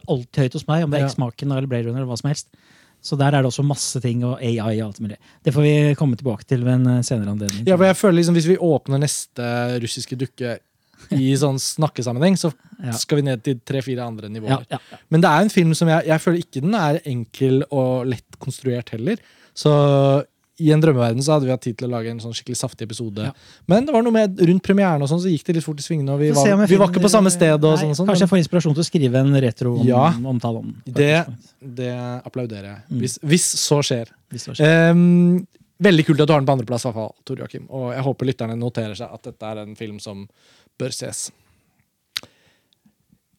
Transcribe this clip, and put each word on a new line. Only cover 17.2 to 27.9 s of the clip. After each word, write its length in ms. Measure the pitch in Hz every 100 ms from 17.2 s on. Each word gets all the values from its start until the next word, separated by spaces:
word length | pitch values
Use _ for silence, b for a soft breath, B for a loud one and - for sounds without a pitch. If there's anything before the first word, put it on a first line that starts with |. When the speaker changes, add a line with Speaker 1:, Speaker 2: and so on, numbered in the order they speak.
| 110 - 135 131 147
Speaker 2:
og 340 | 139 127 127 131
lett 320 | 120 - -
konstruert 520 | - - 131 120 -
heller. 260 | 113 135 233 b b b -
Så 680 | 151 147 143 139 139 139 - _ _ -
i 100 | 156
en 80 | 151
drømmeverden 400 | 160 127 120 120
så 80 | 139
hadde 120 | 151 127
vi 40 |
hatt 100 | 127
tid 160 | 123 107
til 100 | 123
å 20 |
lage 200 | 120 113
en 100 | 117
sånn 140 | 117 113
skikkelig 200 | - 120
saftig 260 | 131 -
episode. 320 | 110 110 113 101
Speaker 1:
Ja. 80 | 135 b b b -
Speaker 2:
Men 200 | 202 285
det 80 |
var 80 | 240
noe 100 | 233
med, 240 | 220 214 196
rundt 240 | 170 185
premieren 380 | - 196 190 147
og 80 | 139
sånn, 120 | 170
så 120 | 185
gikk 120 | 156
det 100 | - 165
litt 80 |
fort 160 | 151 147
i 20 |
svingene, 280 | - 165 139
og 80 | 143
vi 80 | 151
Speaker 1:
Får 100 | 143
se 60 | 139
Speaker 2:
var, 20 |
Speaker 1:
om 80 | 196
jeg 80 | 208
Speaker 2:
vi 80 | 190
var 100 | 196
Speaker 1:
finner, 40 | 180
Speaker 2:
ikke 40 | 202
på 40 | 214
samme 140 | 185
sted 320 | 175 165 151
og 120 | 156 156
Speaker 1:
nei, 20 |
Speaker 2:
sånn, 160 | 151